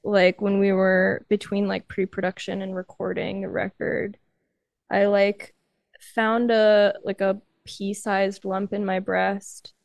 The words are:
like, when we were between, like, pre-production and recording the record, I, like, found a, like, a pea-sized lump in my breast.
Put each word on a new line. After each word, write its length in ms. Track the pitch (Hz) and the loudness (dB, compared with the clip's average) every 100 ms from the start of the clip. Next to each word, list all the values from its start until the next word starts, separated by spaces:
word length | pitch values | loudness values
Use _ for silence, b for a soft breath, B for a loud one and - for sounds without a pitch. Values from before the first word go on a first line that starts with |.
like, 380 | 208 202 180 180 | 2 4 4 2
when 180 | 202 196 | -2 2
we 120 | 196 | 2
were 540 | 190 190 185 190 - - | 4 2 4 2 -2 -2
between, 380 | 208 - 202 202 | -2 -2 -2 -2
like, 200 | 190 - | -4 -6
pre-production 760 | - 190 - 185 - - 196 | -6 -4 -4 -6 -6 -8 -8
and 120 | 190 | -6
recording 680 | 185 180 - 185 185 - 196 | -8 -12 -8 -6 -4 -6 -6
the 80 | 190 | -6
record, 680 | - 196 _ - - 208 - _ _ _ _ _ _ _ | -4 -6 _ -4 -4 -6 -10 _ _ _ _ _ _ _
I, 160 | 196 | 0
like, 480 | 202 202 202 202 - _ _ _ _ _ - | 2 4 2 0 -14 _ _ _ _ _ -8
found 340 | - 220 226 240 | -2 0 2 2
a, 460 | 226 214 208 202 - | 4 6 6 4 0
like, 180 | - 196 | -8 -2
a 200 | 196 196 _ _ | -2 -2 _ _
pea-sized 760 | - - 196 208 220 196 196 196 | -20 -8 -8 -6 -2 0 0 -2
lump 300 | 196 190 202 | -6 -4 -4
in 120 | 202 | -4
my 140 | 196 185 | -2 -2
breast. 760 | 190 185 190 202 - - - _ | 0 0 0 -2 -10 -20 -20 _